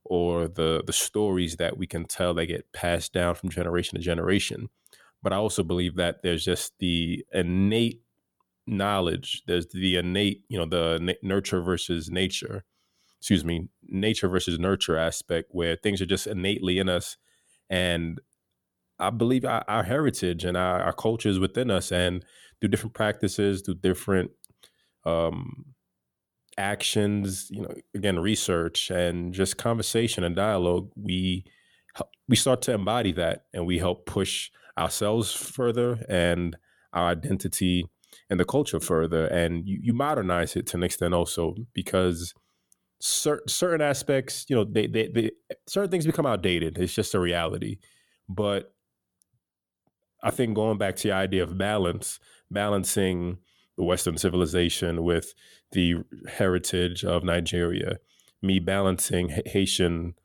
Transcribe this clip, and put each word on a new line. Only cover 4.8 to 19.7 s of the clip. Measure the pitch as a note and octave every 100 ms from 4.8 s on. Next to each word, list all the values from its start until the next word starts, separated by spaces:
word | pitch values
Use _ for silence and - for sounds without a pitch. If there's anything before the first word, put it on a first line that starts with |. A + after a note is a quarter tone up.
| _ - - _
But | G2
I | F#2+
also | G#2+ -
believe | E2+ F2+ F2+ E2+
that | F2 -
there's | F2+ E2 -
just | F2 - -
the | F2+ E2+ E2 F2 -
innate | F#2+ F2 F2+ G2 A2+ A#2 - _ _ _ _ _ _ -
knowledge, | G2+ G2+ G2+ F2 F2+ - - -
there's | F2 -
the | F#2 F#2 F2+
innate, | F2+ F#2+ G2+ G2+ -
you | F#2+
know, | D#2+
the | F2 E2 E2
na-, | F2+ -
nurture | F#2+ G2 G2 F#2
versus | F2 F2 - E2+ D#2+
nature, | F2+ F#2+ - - G2 - _ _ _ _ _
excuse | - F2+
me, | D#2+ E2+ - _
nature | - F#2+ G#2+ - F#2
versus | F#2 F2+ E2
nurture | F#2 F#2+ - D#2+
aspect, | E2 - - E2+ -
where | F2+ E2+ E2
things | G#2+ F#2+
are | F2+
just | F#2+ G2+
innately | G2 F#2+ G#2+ F#2 F#2
in | F#2
us. | F2 - - _ _ _ _ -
And | F#2 F2+ E2+ E2 E2 _ _ _ _ _ _ _ -
I | F#2+
believe | A2+ A#2 C3
our, | B2 A#2
our | -